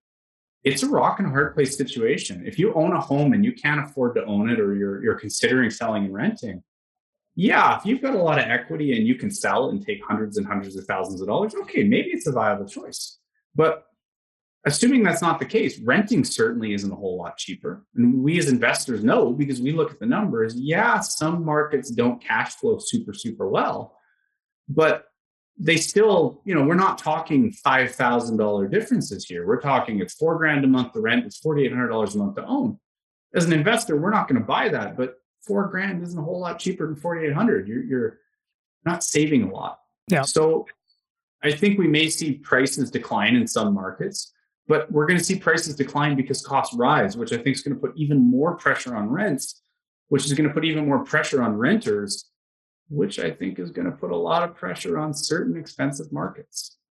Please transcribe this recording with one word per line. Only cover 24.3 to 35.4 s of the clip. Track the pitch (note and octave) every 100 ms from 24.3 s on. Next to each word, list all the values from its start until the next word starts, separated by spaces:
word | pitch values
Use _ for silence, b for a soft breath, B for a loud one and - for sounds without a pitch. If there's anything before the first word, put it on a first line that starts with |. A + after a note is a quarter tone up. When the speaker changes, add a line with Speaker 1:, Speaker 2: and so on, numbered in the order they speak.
| _ _ _ -
Speaker 1:
but | C#3+ D#3 - - _ _ _ _ -
they | D3+ D#3+
still, | - G3+ G#3+ F#3 C#3+ - G3
you | E3+
know, |
we're | C#3
not | F3+ F#3+ -
talking | D#3 D#3+ - C#3+ A2
five | - C#3 C3 B2
thousand | - B2+ A#2+ A#2 A2
dollar | G#2+ G2+ F#2+
differences | G3 A3 A3 - F#2+ -
here. | F2 F2
We're | B2+
talking | C#3+ B2+ A#2 G#2
it's | F2+ -
four | D#3+ D#3+
grand | D#3 C#3+ C3+
a |
month | B2+ A#2+
to | A2
rent, | A2 A#2+ A2
it's | -
forty-eight | D#3 D3 B2+
hundred | B2 A#2+
dollars | A2 G#2 G#2
a |
month | G2+ -
to | -
own. | C#4 A2 G#2+ _ _ _ _ _ F3+
As | E3+
an |
investor, | D#3+ E3 A3+ - D3
we're | F3+
not | G#3+ -
gonna | B2
buy | G#2+ D3 A3
that, | C3 G2 F2+
but | B2+ - _ _